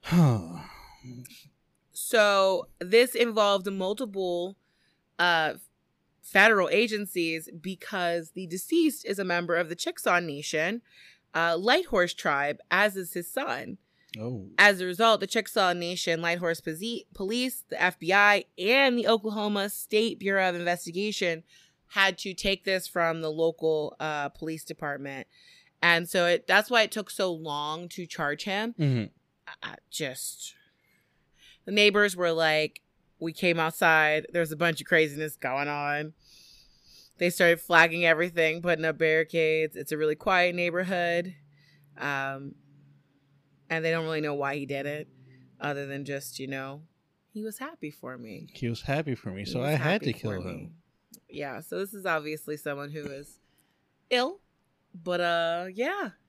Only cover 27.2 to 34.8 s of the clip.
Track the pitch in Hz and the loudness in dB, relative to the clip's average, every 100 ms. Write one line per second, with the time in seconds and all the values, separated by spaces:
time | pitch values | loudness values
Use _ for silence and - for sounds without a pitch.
27.2 | 185 165 160 147 147 156 175 - 175 - | -4 -4 -6 -6 -6 -8 -10 -12 -12 -6
28.2 | 147 147 - 196 226 226 147 123 104 _ | -4 -4 -4 -4 -4 0 2 2 -2 _
29.2 | _ _ - - - - _ - 143 127 | _ _ -20 -14 -14 -14 _ -8 -8 -6
30.2 | - - - - _ _ _ _ _ _ | -10 -10 -16 -18 _ _ _ _ _ _
31.2 | _ _ - _ - 202 208 202 208 180 | _ _ -20 _ -4 4 6 6 2 2
32.2 | 175 165 160 156 156 - _ _ _ _ | 0 2 2 2 0 -6 _ _ _ _
33.2 | 165 160 180 170 160 - 175 160 156 151 | -8 -2 0 2 0 2 6 6 6 2
34.2 | - 170 165 151 170 160 | -2 -2 -2 0 0 0